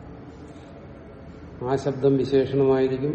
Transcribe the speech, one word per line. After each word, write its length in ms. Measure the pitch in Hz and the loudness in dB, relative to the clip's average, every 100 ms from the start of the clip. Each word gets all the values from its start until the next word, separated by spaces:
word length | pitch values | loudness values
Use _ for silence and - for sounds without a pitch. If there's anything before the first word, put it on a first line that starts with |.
| - - - - - - - - - - - - - - - - | -16 -16 -18 -18 -18 -18 -18 -18 -18 -18 -18 -18 -18 -18 -16 -8
ആ 120 | 123 135 | -2 0
ശബ്ദം 420 | 147 131 139 135 | 0 2 4 4
വിശേഷണമായിരിക്കും, 960 | 120 135 131 139 135 131 131 131 147 | 4 4 4 4 4 6 4 0 -2